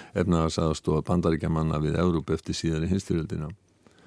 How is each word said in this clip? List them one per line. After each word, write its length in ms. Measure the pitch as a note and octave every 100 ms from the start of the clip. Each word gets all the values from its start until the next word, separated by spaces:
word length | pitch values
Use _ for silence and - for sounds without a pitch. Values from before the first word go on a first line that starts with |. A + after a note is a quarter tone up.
| - F#2+
efnahagsaðstoðar 880 | F2 E2+ D#2+ - E2 D2+ - D#2 -
Bandaríkjamanna 680 | F2 E2+ D#2 E2 D#2+ D#2+ D#2
við 160 | D2+ E2
Evrópu 320 | F2+ E2 D2+
eftir 240 | - - E2+
síðari 320 | E2+ D#2 E2+
heimsstyrjöldina. 640 | F#2 - E2+ D#2 E2 D2+ - _ _ - -